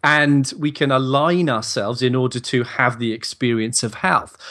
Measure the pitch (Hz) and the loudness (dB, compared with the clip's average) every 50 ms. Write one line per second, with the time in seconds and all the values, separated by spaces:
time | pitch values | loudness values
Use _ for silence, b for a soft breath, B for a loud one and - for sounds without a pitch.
0 | - 147 151 151 147 143 143 139 131 - - - 147 151 143 - 151 139 131 131 | 2 2 4 4 4 4 4 4 2 0 -4 -4 -6 -6 -2 -2 0 2 2 2
1 | 131 131 135 139 151 170 175 180 175 143 120 110 107 - - 123 98 107 123 117 | 2 2 2 2 2 2 2 2 2 0 0 -2 -4 -4 -4 -4 -2 -2 -2 0
2 | 127 127 127 131 127 127 - 123 - - - 127 120 - - - 127 123 120 117 | 0 0 2 2 0 0 -2 -6 -6 -2 -2 -2 -2 -2 -2 0 0 0 0 0
3 | 120 113 107 107 - - - - 131 120 117 113 110 113 117 - - 110 - - | -4 -4 -4 -4 -8 -10 -6 -2 0 0 2 0 0 -2 -2 -2 -4 -4 -6 -4
4 | - 185 175 - - - - B B B | 0 0 0 0 0 -4 -12 B B B